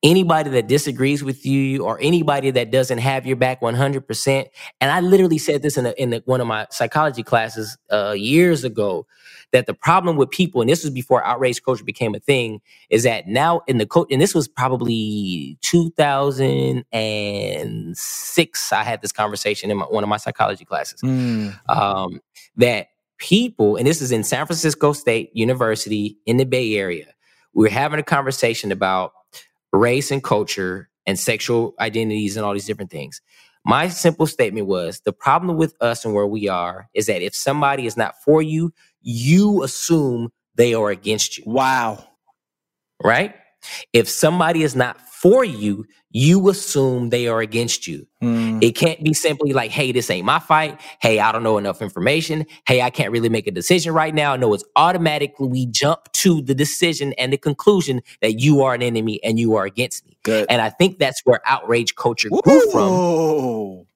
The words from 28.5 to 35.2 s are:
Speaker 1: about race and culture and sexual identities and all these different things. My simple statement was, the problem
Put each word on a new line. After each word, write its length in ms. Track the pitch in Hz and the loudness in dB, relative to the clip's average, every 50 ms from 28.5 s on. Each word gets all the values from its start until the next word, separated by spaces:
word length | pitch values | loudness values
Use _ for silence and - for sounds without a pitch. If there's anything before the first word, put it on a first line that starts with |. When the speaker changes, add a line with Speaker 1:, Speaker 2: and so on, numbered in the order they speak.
| 113 - - 104 | -2 -2 -4 -6
Speaker 1:
about 400 | 98 92 98 95 95 92 92 - _ _ _ _ _ - - _ _ _ _ _ - | -4 -2 0 0 0 -2 -2 -6 _ _ _ _ _ -20 -20 _ _ _ _ _ 2
race 360 | 95 113 120 123 135 139 - | 2 2 2 2 -2 -2 -2
and 120 | 139 135 | -4 -6
culture 680 | 135 - 113 107 104 - - - 95 92 90 95 90 _ _ _ _ | -2 -2 -2 -2 -2 -4 -6 -6 -4 -6 -6 -8 -12 _ _ _ _
and 120 | 95 98 90 | -4 -4 -2
sexual 560 | - - 117 110 - - 120 117 113 104 - - | -2 -4 -4 -4 -2 -2 0 0 0 -2 -4 -6
identities 560 | 110 113 104 113 113 110 107 107 107 98 98 | -6 -4 -2 -2 -2 -2 -2 -2 -2 -4 -4
and 80 | 110 107 | -4 -4
all 80 | 104 | -4
these 140 | 101 101 98 | -4 -6 -6
different 240 | 104 104 - 98 90 | -8 -8 -10 -10 -12
things. 320 | - 78 69 71 - - _ _ _ _ _ _ _ _ _ | -12 -14 -14 -14 -16 -20 _ _ _ _ _ _ _ _ _
My 240 | - 117 135 160 185 | -4 -2 -2 -2 -4
simple 380 | 170 - - 170 160 - 160 | -6 0 0 0 2 2 -2
statement 400 | 151 - - 123 104 95 110 101 | -2 0 -2 -2 -2 -2 -6 -4
was, 340 | 95 98 90 87 82 - - _ | -2 -2 -4 -4 -6 -10 -6 _
the 80 | - - | -6 -6
problem 420 | _ | _